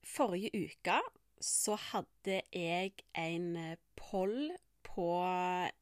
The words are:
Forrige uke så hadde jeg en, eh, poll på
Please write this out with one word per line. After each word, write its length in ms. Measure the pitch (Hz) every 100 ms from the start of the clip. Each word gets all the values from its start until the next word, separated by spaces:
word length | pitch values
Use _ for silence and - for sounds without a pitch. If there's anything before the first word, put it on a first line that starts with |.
Forrige 460 | - - 254 180 202
uke 460 | 214 160 - - 196 480 - _ _
så 340 | - - - 208
hadde 640 | - 214 226 _ - 190 -
jeg 380 | 185 170 175 190 - - -
en, 420 | 165 170 175 170
eh, 200 | 160 165 _ -
poll 560 | - 196 190 226 302 359 _ _
på 880 | - - 170 175 180 180 180 180 180 -